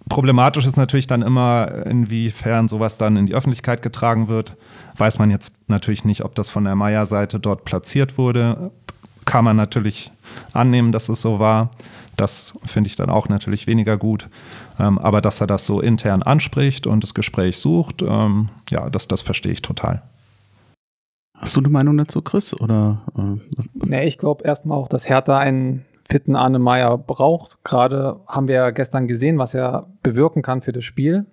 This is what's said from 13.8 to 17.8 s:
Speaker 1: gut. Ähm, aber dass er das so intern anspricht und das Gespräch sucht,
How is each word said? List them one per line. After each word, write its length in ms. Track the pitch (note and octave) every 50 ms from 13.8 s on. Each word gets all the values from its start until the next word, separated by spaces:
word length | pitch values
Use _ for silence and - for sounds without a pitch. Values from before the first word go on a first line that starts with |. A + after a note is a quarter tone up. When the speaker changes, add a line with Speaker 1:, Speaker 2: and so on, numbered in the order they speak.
| G#2 A2 G#2+
Speaker 1:
gut. 320 | G2+ G2+ A2 G#2+ - - - - - - - - - - - - -
Ähm, 180 | G2 G#2 G2 -
aber 220 | - G2 G2+ G#2
dass 200 | - G#2+ - -
er 60 | A2
das 200 | G2+ G2+ F#2+ -
so 140 | - G2+ G2
intern 440 | - A#2 A2+ G#2 - G#2+ F#2+ F#2+ -
anspricht 640 | - C#3+ D#3 - - - C3+ C#3 C#3 C3 - - A2
und 160 | G#2+ G#2+ -
das 100 | - -
Gespräch 440 | - G#2 - - G2 F#2 F#2 F2 -
sucht, 440 | - C#3+ E3+ E3+